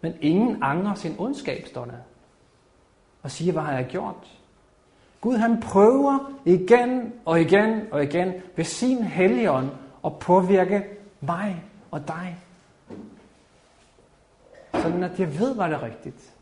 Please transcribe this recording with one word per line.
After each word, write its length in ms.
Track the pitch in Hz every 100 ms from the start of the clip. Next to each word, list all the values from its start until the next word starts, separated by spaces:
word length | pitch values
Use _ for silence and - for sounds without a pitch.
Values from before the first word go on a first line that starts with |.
Men 120 | 170 165
ingen 420 | 147 175 240 196
angrer 320 | 139 151 202 196
sin 200 | 165 -
ondskab, 500 | 202 277 - 175 -
står 180 | - 120
der. 80 | 120 127 _ _ _ _ _ _ _ _ _ _ _
Og 80 | 143
siger, 200 | - 165
"Hvad 120 | 160
har 100 | 151
jeg 140 | 131 123
gjort?" 400 | 185 208 185 - - _ _ _ _ _ _ _ _
Gud, 160 | 226 247
han 240 | 226 226
prøver 720 | - 196 214 262 277 277 277 - -
igen 680 | 180 180 240 247 254 226 - -
og 160 | 165
igen 460 | 160 196 214 226 208
og 120 | 147
igen 300 | 143 160 185 180 - -
ved 100 | 170
sin 380 | - 247 254
hellige 480 | 208 143 185 247 220
ånd 180 | 131 135 - - - -
at 140 | -
påvirke 640 | - 180 180 196 180 202 196 - - _
mig 420 | 139 170 208 175 - - -
og 160 | 156 147
dig. 300 | 160 180 175 - - _ _ _ - - - - _ _ _ _ _ _ _ _ _ _ _ _ - -
Sådan 300 | - 165 175
at 160 | 180 180
jeg 200 | 180 147
ved, 160 | 240 247
hvad 140 | 175
der 80 | 147
er 60 |
rigtigt. 500 | 123 - - - - _